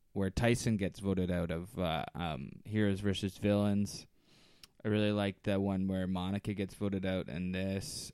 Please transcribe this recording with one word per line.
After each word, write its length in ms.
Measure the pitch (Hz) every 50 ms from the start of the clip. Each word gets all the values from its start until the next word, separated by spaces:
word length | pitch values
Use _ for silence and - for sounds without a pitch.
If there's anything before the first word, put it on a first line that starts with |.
| _ _ _
where 160 | 98 98 95
Tyson 480 | - - 120 117 120 117 - 117 110 98
gets 220 | 98 87 - -
voted 320 | 98 98 95 92 90 87
out 180 | 87 87 90 85
of, 300 | 82 82 90 - - 104
uh, 260 | 90 82 80 73 - - -
um, 380 | - 87 82 76 65 69 - - - -
Heroes 360 | - 107 110 107 101 98 95
versus 360 | 101 101 95 - - 95 - -
Villains. 680 | - 104 101 101 101 104 101 101 104 - - - - - _ _ _ _ - - - - - _ - - _ _ -
I 40 | 110
really 220 | 104 107 104 104
like 300 | 104 104 101 98 95 -
the 180 | - 104 98 98
one 280 | 98 98 95 95 95 95
where 180 | 95 92 92
Monica 480 | 92 95 92 90 95 98 101 - 107 101
gets 220 | 95 98 92 -
voted 320 | - 104 101 98 98 92 95
out 200 | 92 92 - -
in 240 | 64 85 90 92
this, 600 | 92 92 95 98 95 98 - - - - - -